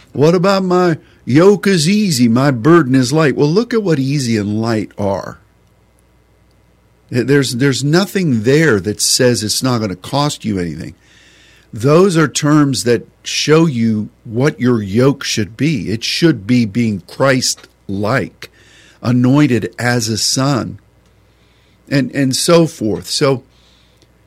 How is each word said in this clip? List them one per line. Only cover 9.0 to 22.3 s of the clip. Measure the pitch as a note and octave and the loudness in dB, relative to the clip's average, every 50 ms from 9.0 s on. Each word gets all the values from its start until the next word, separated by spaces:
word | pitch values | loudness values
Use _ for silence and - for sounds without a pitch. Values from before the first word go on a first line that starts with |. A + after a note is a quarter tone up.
says | - - - - C3 B2 A#2+ G#2 G#2+ | -2 -2 0 2 2 2 0 0 -2
it's | G#2+ - - - | -4 -4 -4 -2
not | C3 B2 A#2 A2 | -2 -2 -2 -2
gonna | G#2 F#2 | -4 -6
cost | F2 - - - C#3 C#3+ D3 - - - | -8 -8 -4 -2 -2 -2 -2 -4 -6 -6
you | A2 G#2 F#2+ | -6 -4 -4
anything. | F2 E2+ D2 - - - - _ _ _ _ _ _ _ _ _ _ _ _ _ _ _ - | -4 -6 -8 -10 -12 -14 -16 _ _ _ _ _ _ _ _ _ _ _ _ _ _ _ -8
Those | A#2 G#2+ C#3 D3+ E3+ F#3+ G3+ E3+ | -2 0 4 4 4 4 4 4
are | E3 D#3+ | 2 0
terms | C3+ - - - D3 D3+ D#3 D3 C#3 C3 A2+ - | 0 0 -2 0 2 4 4 4 2 0 -2 0
that | A#2 A#2+ - - - _ _ - | 0 0 0 -2 -6 _ _ -14
show | - - - - - D3 D#3+ E3+ | -10 -8 -4 0 2 4 4 4
you | E3+ C3 A#2 A#2 A2+ A2 G#2+ G#2 - - _ - | 2 0 0 0 0 0 -2 -4 -6 -10 _ -16
what | B2 G#2+ A#2+ C3+ D#3 D#3 - | -8 -4 -2 -2 -2 -2 0
your | B2 B2 B2 A2+ G#2 | 0 0 0 0 -2
yoke | F#2+ F#2+ A2+ B2 C#3+ C3+ C#3 - | -2 0 2 2 2 2 0 -4
should | - - A2+ G#2+ F2 A2+ | -6 -4 -4 -4 -4 -4
be. | - C3 D#3+ D#3+ A2 E2+ D2+ | -4 -2 -2 -2 -2 -4 -4
It | G2+ A2+ - | -6 -6 -6
should | - - - E3+ E3 D3+ A2+ F#2+ | -6 -2 0 2 0 0 0 -2
be | G2+ B2+ B2 A#2 | 0 0 0 0
being | G#2+ F#2+ A#2+ A#2+ A2+ G#2 F#2 - | 0 -2 -2 -2 -2 -2 -6 -8
Christ-like, | - - - C3 C#3 C3+ C3 A#2 - - - - - _ _ _ - G2 G2 G#2 G2+ B2+ B2+ F#2 - - _ - - _ _ _ _ _ _ _ _ _ _ - | -10 -4 0 0 2 2 0 0 -4 -6 -8 -12 -20 _ _ _ -10 -8 -6 -4 -2 -2 -2 -4 -6 -10 _ -20 -20 _ _ _ _ _ _ _ _ _ _ -4
anointed | A2+ B2 B2 B2 B2+ C3+ D3 D3+ C3+ A#2+ A2 F#2 F2 - - | -2 0 2 2 4 4 4 4 2 2 0 -2 -6 -6 -4
as | A#2 B2 A#2+ B2 A2+ G#2+ | -2 -2 -2 -2 -2 -4
a | A2+ | -4
son, | G2 - - - C3+ C3 C#3+ C#3+ A#2 - - - - _ _ _ _ _ _ _ _ _ _ _ _ _ _ _ _ _ _ _ _ _ - | -4 -4 -2 -2 -2 -2 0 -2 -2 -4 -6 -10 -14 _ _ _ _ _ _ _ _ _ _ _ _ _ _ _ _ _ _ _ _ _ -4
and, | C3 C#3+ B2+ A#2+ - | -2 -2 -2 -2 -2
and | C3+ C#3 C3 | -2 -2 -2